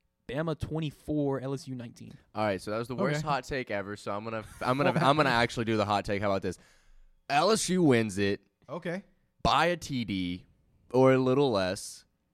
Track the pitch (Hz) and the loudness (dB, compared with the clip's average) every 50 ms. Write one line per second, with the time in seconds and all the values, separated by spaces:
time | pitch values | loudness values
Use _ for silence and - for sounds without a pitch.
0 | _ _ _ _ _ - 117 143 165 165 156 - - - 151 160 165 143 - - | _ _ _ _ _ -8 -6 -4 -4 -4 -4 -6 -6 -6 -6 -4 -4 -6 -8 -10
1 | _ - 151 151 143 139 135 131 123 139 139 135 - 131 131 123 117 117 - - | _ -4 -2 -2 0 0 -2 -4 -4 -6 -8 -8 -8 -12 -12 -12 -12 -14 -16 -18
2 | 120 110 - - _ _ _ 104 110 107 98 92 - 104 104 113 120 113 127 120 | -18 -18 -20 -20 _ _ _ -2 0 0 0 -2 -4 -4 -4 -4 -4 -6 -4 -2
3 | 196 - 127 - 151 156 143 127 127 - 147 135 123 - 107 101 95 98 104 - | -2 0 0 -2 -2 -2 -2 -2 -2 -4 -6 -6 -4 -4 -4 -6 -4 -6 -10 -10
4 | - 110 101 101 110 113 113 110 104 - - - - 120 127 135 143 135 117 120 | -8 -6 -6 -6 -6 -6 -8 -8 -10 -10 -12 -8 -4 -2 0 0 0 0 2 2
5 | 131 131 143 156 147 135 123 117 120 117 - 131 113 110 113 107 101 101 104 101 | 4 4 4 4 4 2 4 2 2 2 0 -4 -2 0 2 0 2 2 0 0
6 | 95 - 104 98 107 101 98 98 95 95 87 - - _ _ _ _ _ - - | 0 -2 -4 -2 0 0 0 0 -2 -4 -6 -6 -12 _ _ _ _ _ -20 -20
7 | - - _ _ _ - 139 147 165 202 220 - - - 185 185 175 143 127 117 | -20 -20 _ _ _ -2 0 2 4 4 2 2 2 0 2 4 6 6 6 6
8 | 113 107 92 98 101 98 101 - - _ _ _ _ - - 170 - 180 165 196 | 4 2 0 0 0 0 0 -2 -6 _ _ _ _ -12 -12 -10 -8 -8 -8 -8
9 | - _ _ _ _ _ _ _ _ - 120 143 160 170 175 160 - - 135 123 | -10 _ _ _ _ _ _ _ _ 2 2 4 2 2 0 -2 -6 -6 -4 -4
10 | 117 98 101 95 90 87 90 92 - _ _ _ _ _ _ _ _ _ - 127 | -4 -2 -2 -2 -2 -4 -6 -8 -10 _ _ _ _ _ _ _ _ _ 4 6
11 | 131 131 131 131 131 131 127 139 143 135 113 98 92 90 95 - - - - - | 6 8 6 6 4 2 2 2 2 2 2 0 0 0 -2 -6 -8 -12 -16 -18
12 | - _ _ _ _ _ | -20 _ _ _ _ _